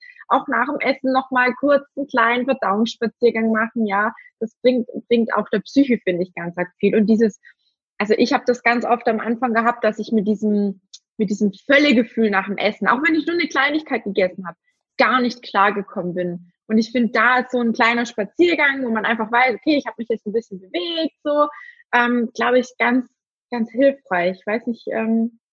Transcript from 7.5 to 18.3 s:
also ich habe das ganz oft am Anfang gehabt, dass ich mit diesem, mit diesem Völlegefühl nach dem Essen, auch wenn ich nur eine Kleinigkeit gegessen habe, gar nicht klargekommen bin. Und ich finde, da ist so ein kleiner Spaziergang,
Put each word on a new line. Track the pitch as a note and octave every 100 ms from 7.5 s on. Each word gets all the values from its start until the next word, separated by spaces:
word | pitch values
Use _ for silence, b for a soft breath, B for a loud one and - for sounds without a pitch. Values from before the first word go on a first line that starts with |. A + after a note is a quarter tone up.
| b b _ _ -
also | G#3 -
ich | A#3+
habe | B3+ -
das | A#3+
ganz | A#3 A#3+ A3
oft | A#3 A#3+
am | A3
Anfang | G#3+ A#3 A#3+
gehabt, | A3+ A3+ A#3 G#3+
dass | G#3+
ich | G#3
mit | A3 G3
diesem, | G3+ G#3+ G#3 G3+ F#3+ _ - _ -
mit | G3
diesem | G#3 G#3
Völlegefühl | - - C#4+ D4 A3+ A3+ - A3
nach | F#3+ G3
dem | G3
Essen, | G3+ G#3+ G3
auch | B3 D#4+
wenn | D#4+
ich | D4
nur | E4+
eine | D#4+
Kleinigkeit | C#4 C#4+ D#4 D#4 A#3
gegessen | G#3 F#3+ F#3 F3+ F3+
habe, | - _ _ _ -
gar | A3+ B3
nicht | B3 -
klargekommen | - G3+ G#3 G#3 F#3+ G3+ F3
bin. | F3 F3+ F3 - _ -
Und | A3
ich | A3+
finde, | B3+ A#3
da | A#3+ A#3 B3+
ist | B3
so | B3
ein | A#3
kleiner | A3+ A3+ A#3+ A#3
Spaziergang, | - G3+